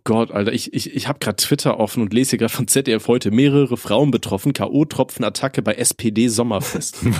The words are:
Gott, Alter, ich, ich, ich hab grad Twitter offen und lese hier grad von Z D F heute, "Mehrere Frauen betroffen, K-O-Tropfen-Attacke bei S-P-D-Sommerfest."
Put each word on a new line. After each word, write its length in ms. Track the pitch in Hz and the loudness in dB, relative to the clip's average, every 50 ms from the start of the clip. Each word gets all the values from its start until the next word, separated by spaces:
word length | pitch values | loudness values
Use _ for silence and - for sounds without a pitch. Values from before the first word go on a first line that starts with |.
| - | -2
Gott, 280 | - 110 113 113 - | 0 0 2 0 0
Alter, 200 | - 104 101 110 | -2 -2 -2 0
ich, 220 | - - - - - | -2 -2 -6 -4 -6
ich, 200 | - - - - | -6 -6 -6 -6
ich 140 | 131 - 127 | -6 -4 -4
hab 140 | 147 - | -6 -4
grad 160 | - 110 101 - | -4 -4 -2 -2
Twitter 420 | - - 151 139 - 143 113 - | 0 0 0 2 2 0 0 0
offen 240 | 110 - - 123 113 | 0 -2 0 -2 -2
und 80 | 92 107 | 0 2
lese 180 | 123 135 - | 2 2 2
hier 80 | - 104 | 2 0
grad 120 | 113 113 | 0 -2
von 160 | - - 123 - | -2 -4 -2 0
Z 200 | - 139 135 127 | 0 0 2 2
D 40 | |
F 160 | 110 107 - - | 0 0 2 2
heute, 240 | 120 123 - 104 | 0 2 2 2
"Mehrere 460 | 104 120 139 143 139 143 143 - 123 113 | 2 4 4 6 6 4 4 2 0 -4
Frauen 340 | - - 104 117 147 147 | -2 0 2 4 4 4
betroffen, 400 | 127 117 - - 98 98 - 147 | 2 0 0 -2 -4 -2 0 -2
K-O-Tropfen-Attacke 1120 | 135 - 98 - - 139 156 151 - - 135 - - - 120 104 - - - 135 - - | -2 0 -2 0 2 2 2 2 2 0 -2 -2 -2 -4 -4 -4 -2 -2 -4 -2 -2 0
bei 140 | 107 113 - | 0 0 -2
S-P-D-Sommerfest." 1200 | - 120 - - - - 113 104 110 120 123 107 110 120 117 107 95 - - - 175 - - - - - 127 104 78 | 0 0 -2 -2 0 -2 0 2 2 2 2 2 0 0 0 0 -2 -2 -4 -6 -6 -8 -8 -8 -2 0 0 2 2